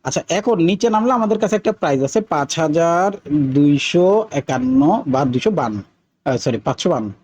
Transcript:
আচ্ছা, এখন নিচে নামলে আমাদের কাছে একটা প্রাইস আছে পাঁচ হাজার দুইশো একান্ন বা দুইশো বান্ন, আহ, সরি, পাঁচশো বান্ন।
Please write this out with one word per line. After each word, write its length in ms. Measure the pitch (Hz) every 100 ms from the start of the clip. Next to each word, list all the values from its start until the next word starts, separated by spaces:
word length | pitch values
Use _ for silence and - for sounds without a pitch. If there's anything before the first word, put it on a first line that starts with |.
আচ্ছা, 180 | 139 160 -
এখন 320 | 175 220 214
নিচে 300 | 165 202 233
নামলে 220 | 214 233
আমাদের 260 | 247 220 214
কাছে 180 | 214 214
একটা 160 | 226
প্রাইস 300 | 214 160 135
আছে 180 | 135 220
পাঁচ 380 | 214 156 139 -
হাজার 540 | 160 156 170 175 196 196 -
দুইশো 920 | 151 135 135 147 143 - 175 185 208 214
একান্ন 720 | 143 - 131 127 131 147 220 156
বা 180 | 131
দুইশো 260 | 139 123 214
বান্ন, 320 | 175 123 104 95 _ _ _
আহ, 120 | - 123
সরি, 220 | 131 117
পাঁচশো 320 | 143 123 180
বান্ন। 220 | 160 107 98